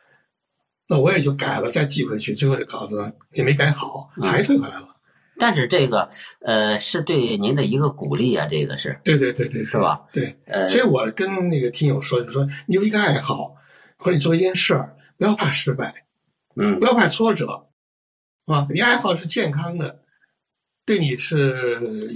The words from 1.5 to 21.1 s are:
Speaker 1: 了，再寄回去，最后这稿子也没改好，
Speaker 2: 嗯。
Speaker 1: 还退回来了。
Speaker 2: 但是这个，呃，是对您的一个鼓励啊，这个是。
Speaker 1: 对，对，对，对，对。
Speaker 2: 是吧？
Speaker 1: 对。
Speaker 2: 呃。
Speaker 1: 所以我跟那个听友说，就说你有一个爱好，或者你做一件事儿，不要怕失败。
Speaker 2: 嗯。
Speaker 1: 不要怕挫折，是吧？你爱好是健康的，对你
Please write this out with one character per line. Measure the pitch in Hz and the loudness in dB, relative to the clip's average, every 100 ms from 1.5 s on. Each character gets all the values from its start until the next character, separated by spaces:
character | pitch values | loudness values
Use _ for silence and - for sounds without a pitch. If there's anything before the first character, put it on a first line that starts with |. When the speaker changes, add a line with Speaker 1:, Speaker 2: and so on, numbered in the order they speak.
| - | -2
Speaker 1:
了， | - | -2
再 | - 139 | 0 0
寄 | - 117 | -2 -2
回 | 107 | -4
去， | - 107 | -4 0
最 | 139 | 0
后 | 127 | 0
这 | - | -4
稿 | - 107 | -8 -8
子 | 107 104 - _ | -6 -6 -10 _
也 | - | -2
没 | 127 | 2
改 | 143 143 | 4 2
好， | 147 - - - - | 0 -4 -12 -14 -4
Speaker 2:
嗯。 | - | 0
Speaker 1:
还 | - | 2
退 | 208 277 | 4 2
回 | - | 0
来 | - | -8
了。 | - _ _ _ _ - | -18 _ _ _ _ -2
Speaker 2:
但 | 233 160 | 0 2
是 | - | 2
这 | 175 135 | 2 2
个， | 107 90 - - - | 2 -2 -6 -18 -10
呃， | - 110 107 - | -2 2 2 0
是 | - 175 | -2 -4
对 | 156 156 117 107 | 0 0 0 0
您 | 101 143 | 0 0
的 | |
一 | 104 131 | 0 2
个 | 147 | 0
鼓 | - - 143 | -2 -4 0
励 | 247 196 | 0 0
啊， | 151 | 0
这 | 151 143 | -2 -2
个 | 139 | -4
是。 | 151 139 | -8 -4
Speaker 1:
对， | - 147 | 2 4
对， | 139 | 2
对， | - 123 | 0 -4
对， | - | -4
对。 | 110 | -4
Speaker 2:
是 | 110 | 0
吧？ | 90 76 - | 0 0 -4
Speaker 1:
对。 | - - - - | -6 -6 -8 -8
Speaker 2:
呃。 | 98 95 | -2 2
Speaker 1:
所 | 208 | 2
以 | |
我 | 247 131 113 | 4 2 0
跟 | - 190 190 180 | -4 -4 -2 0
那 | 151 | 0
个 | 120 | -2
听 | - 147 | 0 0
友 | 139 | 0
说， | - 123 | -2 -2
就 | 120 | -2
说 | 135 139 - - | -2 -4 -4 -2
你 | 185 | 0
有 | |
一 | 214 | 2
个 | 208 | 2
爱 | 196 139 | 2 0
好， | - - - - _ - - - | -2 -6 -8 -14 _ -20 -20 -6
或 | 175 | 0
者 | 170 | 2
你 | |
做 | 160 165 | 2 2
一 | |
件 | 185 | 2
事 | 185 - | 0 0
儿， | 135 - - _ - | 0 -2 -14 _ -2
不 | |
要 | 196 | 0
怕 | 208 156 | 2 0
失 | 139 - | -2 -2
败。 | 135 - - _ _ _ _ _ - | -4 -6 -12 _ _ _ _ _ -2
Speaker 2:
嗯。 | 208 185 | 0 2
Speaker 1:
不 | 247 | 4
要 | |
怕 | 240 175 | 4 4
挫 | - 226 | 2 0
折， | 202 113 - _ _ _ _ _ _ _ _ - | 0 -4 -10 _ _ _ _ _ _ _ _ -2
是 | |
吧？ | 151 143 | 0 0
你 | 147 | 0
爱 | 233 247 | 2 2
好 | 202 170 | 0 -2
是 | 160 | -4
健 | 240 175 | -4 -2
康 | 143 170 170 | -2 -4 -6
的， | 143 - _ _ _ _ _ _ _ _ - | -8 -10 _ _ _ _ _ _ _ _ -2
对 | 208 | 0
你 | 147 | 0